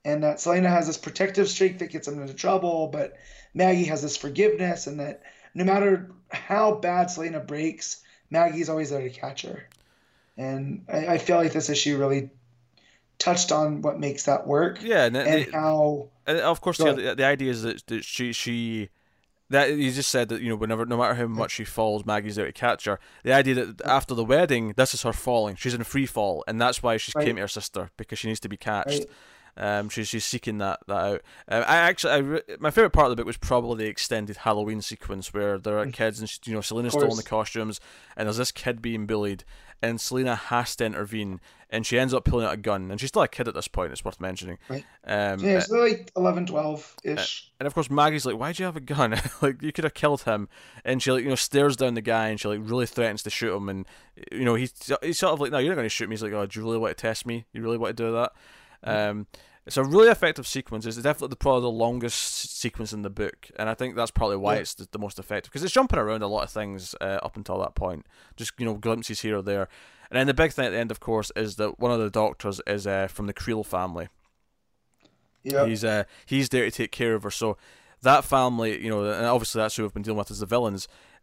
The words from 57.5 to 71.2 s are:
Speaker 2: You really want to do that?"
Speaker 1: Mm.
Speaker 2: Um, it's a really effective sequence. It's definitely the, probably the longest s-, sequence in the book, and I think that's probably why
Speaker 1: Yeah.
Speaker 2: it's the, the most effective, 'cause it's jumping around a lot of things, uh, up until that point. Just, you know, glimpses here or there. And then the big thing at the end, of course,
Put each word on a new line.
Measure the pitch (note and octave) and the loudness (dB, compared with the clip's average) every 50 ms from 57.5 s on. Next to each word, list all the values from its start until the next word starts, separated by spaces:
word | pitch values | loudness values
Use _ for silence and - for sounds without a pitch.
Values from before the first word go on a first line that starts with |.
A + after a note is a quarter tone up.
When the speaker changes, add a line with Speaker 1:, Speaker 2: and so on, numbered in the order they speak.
| - | -12
Speaker 2:
You | A2+ A2+ | -8 -4
really | A2+ A#2 A2+ | -4 -2 -2
want | A#2 A2+ A2+ | -2 -4 -4
to | A2+ A2+ | -2 -2
do | A2+ A2+ | -2 0
that?" | A#2 A#2+ - - _ - - - - - _ _ _ - | 0 -2 -2 -4 _ -20 -20 -20 -20 -20 _ _ _ -4
Speaker 1:
Mm. | A2+ G#2+ G#2+ G#2+ G#2 | -2 0 2 2 0
Speaker 2:
Um, | G#2 G#2 G#2 - - - - _ _ _ - | -2 -4 -6 -10 -14 -20 -20 _ _ _ -12
it's | - - C#3 | -4 0 0
a | C3+ | 2
really | C3+ D3+ G3+ A3 A#3 | 4 8 8 10 8
effective | A3+ - - D#3+ D#3 - B2 | 8 6 2 0 0 0 -6
sequence. | - - C#3 B2 - A2+ A2 A2 | -6 -6 -6 -6 -6 -8 -8 -6
It's | A#2 A2+ A#2+ | -6 -6 -2
definitely | A#2 C#3+ D3 - B2+ B2+ | 0 0 0 0 -4 -8
the, | C3 | -6
probably | - - C3+ C3 B2+ B2 | -2 2 2 4 4 2
the | B2 | 0
longest | A2+ A2+ A#2 A#2+ B2 B2 A#2 A#2 - - - - - - - | 0 0 0 0 0 -2 -4 -4 -4 -4 -4 -4 -6 -6 -8
s-, | - - | -8 -8
sequence | - - A#2+ - - A2 G#2+ A2 | -6 -6 -6 -6 -6 -10 -8 -8
in | G#2+ G#2 | -8 -8
the | G2 | -8
book, | G2 G#2 G#2 F#2 - - - - - - | -6 -6 -6 -6 -6 -10 -18 -16 -10 -6
and | G#2+ A2 | -4 -4
I | A2+ | -4
think | - B2+ B2+ G#2 | -4 -4 -4 -2
that's | A2 A#2 A2+ - | -2 -2 0 0
probably | - A#2 G#2 G2+ | 0 0 0 0
why | G2 G2 G2+ G#2 | 0 2 2 2
Speaker 1:
Yeah. | G#2+ | 0
Speaker 2:
it's | E2+ - - | 0 -4 -10
the, | - G2 - - | -12 -12 -10 -8
the | G#2 | -8
most | G#2 G2+ - - | -8 -8 -10 -12
effective, | F#2+ - G#2+ G2 - - - | -10 -6 -6 -6 -6 -6 -8
'cause | C#3 E3+ | -6 -2
it's | F3+ - | 2 4
jumping | B3+ C4+ B3 - D#3 | 4 4 4 4 2
around | A2 G#2+ A2 A2 G#2+ | 2 0 0 -2 -2
a | G2+ | -2
lot | G#2 G#2 C#2 | -2 -2 -4
of | - | -4
things, | - A2 G#2+ G2+ G2 F#2+ F2+ - - - | -6 -6 -8 -8 -8 -10 -12 -12 -10 -8
uh, | - F#2+ G2 F2+ - | -6 -4 -4 -4 -6
up | - - | -8 -10
until | - F#2+ - F#2 F#2 | -10 -8 -6 -4 -4
that | F2+ - - | -4 -4 -2
point. | - G2 F#2 F2+ D2 - _ _ _ - - - | -2 -4 -2 -4 -6 -10 _ _ _ -20 -20 -14
Just, | - A#2 - - - | -10 -10 -10 -8 -6
you | A#2+ | -4
know, | A2+ G#2+ | -4 -4
glimpses | G#2 G#2 A#2 A2+ A#2 A2+ - A2 - - | -2 -2 -2 -2 -2 -2 -6 -8 -6 -4
here | A2 G#2+ G2+ | -2 -2 -2
or | F#2+ | -2
there. | G2+ G2+ G2 F#2+ - - - - - - _ - - | -2 -2 -2 -2 -4 -8 -16 -20 -20 -20 _ -10 -4
And | - B2+ | 0 2
then | C3+ C#3 | 2 4
the | C#3 | 4
big | C3+ D#3+ D#3 - | 4 2 2 2
thing | - C3 | 0 -2
at | A#2 | 0
the | F2+ A#2 | 0 -2
end, | A#2 A2 A2+ | -2 -2 -6
of | - | -8
course, | - - A2+ A2 | -4 -2 0 0